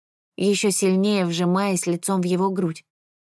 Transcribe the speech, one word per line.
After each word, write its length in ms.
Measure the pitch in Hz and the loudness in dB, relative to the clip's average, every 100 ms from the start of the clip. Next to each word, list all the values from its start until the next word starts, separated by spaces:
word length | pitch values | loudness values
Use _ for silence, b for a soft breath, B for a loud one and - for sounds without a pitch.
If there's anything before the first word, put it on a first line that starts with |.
| _ _ _ - | _ _ _ -4
ещё 340 | 190 196 214 | 0 2 0
сильнее 540 | 190 196 190 208 202 180 | 2 2 2 2 2 0
вжимаясь 600 | 170 180 185 202 180 - | 0 0 2 0 -2 -2
лицом 360 | 170 - 190 | -4 -2 -2
в 40 | 180 | 0
его 240 | 180 196 | 0 0
грудь. 360 | 185 175 160 - _ _ _ | 0 -4 -6 -14 _ _ _